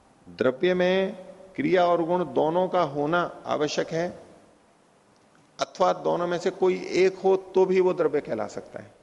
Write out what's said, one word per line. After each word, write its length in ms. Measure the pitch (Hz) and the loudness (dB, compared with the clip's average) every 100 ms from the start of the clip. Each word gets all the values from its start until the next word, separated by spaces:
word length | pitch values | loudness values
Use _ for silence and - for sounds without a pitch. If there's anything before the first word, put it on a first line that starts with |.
| _ _ - | _ _ -8
द्रव्य 460 | 87 120 127 185 | -2 0 2 0
में 400 | 180 180 190 190 214 - - - - | 2 2 2 -2 -6 -18 -20 -12 -4
क्रिया 300 | 147 180 175 | 0 4 4
और 160 | 175 | 2
गुण 220 | 165 180 | 2 0
दोनों 440 | 156 127 147 175 185 | 0 0 0 0 0
का 140 | 180 | 0
होना 600 | 156 143 147 175 160 - 120 | 0 -2 0 0 -2 -6 -4
आवश्यक 420 | 127 151 - 160 | -2 -2 -4 -4
है, 200 | 160 180 - - - _ _ _ _ _ _ _ _ _ _ _ - | -4 -6 -8 -20 -20 _ _ _ _ _ _ _ _ _ _ _ -8
अथवा 340 | - - 180 | -6 0 0
दोनों 340 | 170 156 165 175 | 2 -2 -2 -2
में 120 | 175 | -2
से 120 | 170 | -4
कोई 340 | - 185 185 - | 0 0 0 -2
एक 300 | 151 185 185 | 2 2 2
हो 180 | 190 190 | 2 0
तो 280 | - 185 185 | 2 2 4
भी 140 | 185 | 4
वो 120 | 185 | 2
द्रव्य 280 | 165 156 143 | 2 0 0
कहला 260 | - 113 104 | -4 -6 -6
सकता 320 | - - - | -10 -14 -16
है। 160 | 104 - | -18 -20